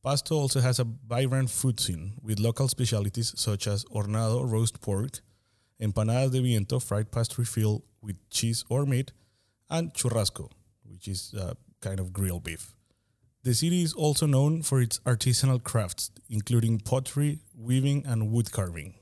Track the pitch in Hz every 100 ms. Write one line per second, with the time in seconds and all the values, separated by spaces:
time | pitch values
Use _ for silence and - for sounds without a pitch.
0 | 139 139 - 156 139 139 127 123 120 117
1 | 110 120 135 131 131 - 131 113 - 85
2 | 90 113 107 104 110 113 131 - 123 107
3 | 101 117 117 - - 101 - 101 - 110
4 | 104 107 113 120 131 110 113 - - 98
5 | 127 - _ _ _ _ _ _ 110 98
6 | 110 120 135 131 123 113 98 127 - 101
7 | 110 120 117 - 120 - 107 107 - _
8 | 107 92 _ - 113 117 - 123 143 127
9 | 135 - _ _ _ _ _ 165 170 -
10 | 123 113 98 - - - _ _ - 98
11 | - 95 - 104 92 - _ _ 101 95
12 | 92 92 95 87 82 82 - - _ _
13 | _ _ _ _ 127 120 160 180 170 160
14 | 156 139 156 135 143 160 156 135 120 -
15 | - 117 - 120 135 127 - 117 101 -
16 | - - - 107 104 123 113 113 - 131
17 | 131 - 147 151 - - 117 127 135 143
18 | 139 113 107 113 110 - 92 85 73 -